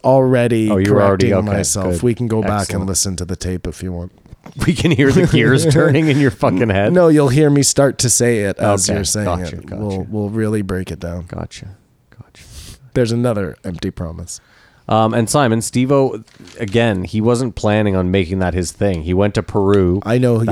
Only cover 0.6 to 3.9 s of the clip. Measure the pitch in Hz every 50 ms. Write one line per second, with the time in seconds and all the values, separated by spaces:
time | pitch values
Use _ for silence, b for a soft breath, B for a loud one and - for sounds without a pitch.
0.6 | 110 107 104 95 95 101 104 101 101 98 98 92 95 95 98 95 104 104 101 101
1.6 | 95 - - 101 92 92 90 85 123 120 113 - 120 113 110 110 107 98 104 104
2.6 | 98 - 98 98 95 95 92 - - 101 92 85 90 82 92 - - 90 92 87
3.6 | - 90 80 - 92 92